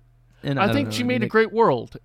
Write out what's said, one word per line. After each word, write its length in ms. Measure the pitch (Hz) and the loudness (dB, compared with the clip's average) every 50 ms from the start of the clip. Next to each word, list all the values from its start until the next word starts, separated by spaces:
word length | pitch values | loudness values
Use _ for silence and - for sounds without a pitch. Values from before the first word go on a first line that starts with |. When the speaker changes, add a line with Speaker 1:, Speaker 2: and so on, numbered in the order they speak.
| _ _ _ _ _ _ _ - | _ _ _ _ _ _ _ -10
Speaker 1:
And 160 | - 139 139 160 | -6 -4 0 0
Speaker 2:
I 60 | 190 | 0
Speaker 1:
I 20 | |
don't 80 | 214 226 | 2 2
Speaker 2:
think 120 | 277 277 - | 0 -2 -2
Speaker 1:
know, 40 | |
Speaker 2:
she 100 | - - 247 | -4 -4 -2
Speaker 1:
I 20 | |
Speaker 2:
made 80 | 247 247 | -2 -2
Speaker 1:
mean, 80 | 247 | -2
Speaker 2:
a 40 | 220 | -2
Speaker 1:
it 40 | 175 | 0
Speaker 2:
great 220 | - 220 220 202 | 2 0 0 2
world, 440 | 202 226 226 185 135 117 - - - - - | 2 2 2 2 2 0 -4 -10 -16 -16 -12